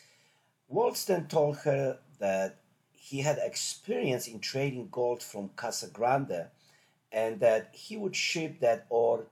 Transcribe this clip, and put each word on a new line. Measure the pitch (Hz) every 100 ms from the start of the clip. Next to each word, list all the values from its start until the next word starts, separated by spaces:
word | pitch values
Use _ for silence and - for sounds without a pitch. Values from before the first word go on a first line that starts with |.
| _ _ _ _ _ _ _
Waltz | 160 247 240 -
then | 175 151
told | 160 147 147
her | 151 139 135 131 _ -
that | 98 95 95 - _ _ _
he | _ - 139
had | 143 143
experience | 110 - - - - 247 214 120 -
in | 110
trading | - 135 139 127 104
gold | 127 120 120
from | - 107 98 -
Casa | 117 - 101
Grande | - 120 139 139 87 82 _ _ _ _ _ _
and | 110 113 107
that | 117 110 -
he | - - 214
would | 196 180
ship | - 170 160 -
that | 120 113 -
ore | 117 117 117 113